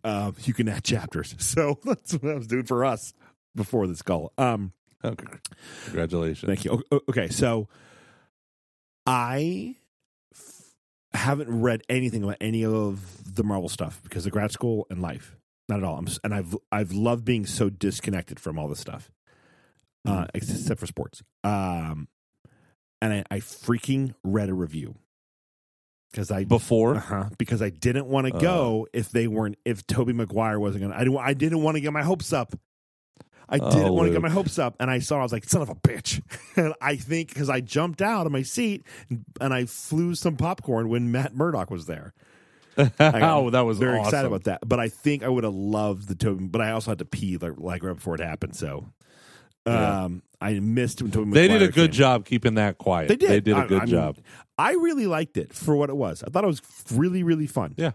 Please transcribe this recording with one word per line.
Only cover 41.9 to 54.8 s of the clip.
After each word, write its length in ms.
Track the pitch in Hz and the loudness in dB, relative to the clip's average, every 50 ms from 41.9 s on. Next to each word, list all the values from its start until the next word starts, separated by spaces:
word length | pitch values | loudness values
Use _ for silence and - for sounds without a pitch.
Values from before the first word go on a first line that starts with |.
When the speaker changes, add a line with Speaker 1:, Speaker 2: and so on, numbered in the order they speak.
| 78 - - - _ _ _ _ _ _ _ | -10 -10 -10 -16 _ _ _ _ _ _ _
Speaker 2:
<laughs> 300 | _ _ _ _ _ - | _ _ _ _ _ 2
Speaker 1:
I 120 | 139 143 117 - - | 4 4 4 6 6
got 240 | 151 156 131 110 | 6 6 8 6
Speaker 2:
Oh, 280 | 151 165 156 147 127 120 | 6 6 6 6 4 4
that 100 | 120 127 | 4 4
was 160 | 120 113 110 95 | 4 4 2 2
Speaker 1:
very 200 | 127 127 120 110 | 2 2 2 2
excited 180 | 104 107 - 143 | 2 2 2 2
Speaker 2:
awesome. 80 | 135 | 2
Speaker 1:
about 180 | 120 101 92 - | 0 0 0 0
that. 240 | 107 87 - - 113 | -2 -4 -2 0 0
But 120 | 127 120 | 2 2
I 80 | 117 107 | 2 -2
think 340 | - - - 147 147 135 | -4 0 0 0 0 2
I 60 | 113 131 | 0 0
would 160 | 127 123 113 | 0 2 0
have 100 | 104 98 | 0 -2
loved 540 | 95 98 104 107 107 107 104 98 95 101 98 | -2 -2 0 0 0 0 0 -2 -4 -4 -8
the 60 | 90 | -4
Tobey, 280 | 87 113 107 95 92 95 90 | 0 0 0 0 0 -4 -2
but 120 | 90 113 | 0 0
I 120 | 110 107 | 0 0
also 180 | 113 113 107 113 | -2 -2 -2 -4
had 80 | 104 85 | -4 -4
to 60 | 80 | -6
pee, 320 | - - - 101 95 90 80 | -8 -6 -4 -2 -2 -2 -4
like, 140 | 85 85 - 71 | -4 -6 -8 -6
like, 240 | 82 90 87 87 90 | -8 -6 -6 -4 -6
right 100 | 92 87 | -6 -8
before 200 | - - 90 82 | -6 -6 -6 -4
it 40 | 78 | -4
happened, 360 | 82 80 78 - 73 67 - | -4 -6 -6 -8 -8 -10 -8
so, 300 | - 82 73 69 71 - - - _ _ _ - - - - - - _ _ _ _ - | -8 -8 -8 -8 -10 -12 -14 -20 _ _ _ -20 -20 -20 -20 -20 -20 _ _ _ _ -2
Speaker 2:
Yeah. 380 | 113 117 110 107 104 101 95 92 | 0 2 2 2 2 0 0 -2
Speaker 1:
um, 180 | 87 87 - _ _ _ - | -4 -6 -8 _ _ _ -6
I 180 | 95 104 104 98 | -2 -2 0 0
missed 420 | 101 110 113 127 123 127 131 - | 0 2 2 2 2 0 -2 -4
when 80 | 127 104 | -4 -2
Tobey 220 | 98 110 107 104 | 0 0 0 6
Speaker 2:
They 100 | 101 151 175 196 | 6 8 8 8
did 20 | |
a 40 | 220 208 190 | 8 6 6
Speaker 1:
Maguire 60 | 180 | 6
Speaker 2:
good 180 | - 160 165 156 | 6 6 6 6
Speaker 1:
came. 80 | - 131 | 6 6
Speaker 2:
job 260 | 139 131 123 113 101 | 6 6 6 4 2
keeping 280 | - 127 113 - 120 110 | 0 -2 2 2 4 4
that 240 | 107 104 101 90 _ | 4 2 2 0 _
quiet. 300 | - 95 90 85 78 - | 0 0 2 2 4 2
Speaker 1:
They 80 | 226 | 4
did. 140 | 277 381 381 | 4 6 6
Speaker 2:
They 100 | 101 104 | 6 6
did 140 | 101 107 104 | 6 6 4
a 40 | - | 4
Speaker 1:
I, 40 | 127 | 4
Speaker 2:
good 160 | 101 95 95 | 4 4 4
Speaker 1:
I 20 | 113 | 4
mean, 60 | 120 | 4
Speaker 2:
job. 280 | - 82 76 73 69 - - - - - - _ - - | 2 2 2 0 -4 -8 -14 -20 -20 -20 -20 _ -2 2
Speaker 1:
I 140 | 165 247 | 2 4
really 340 | 359 349 | 4 4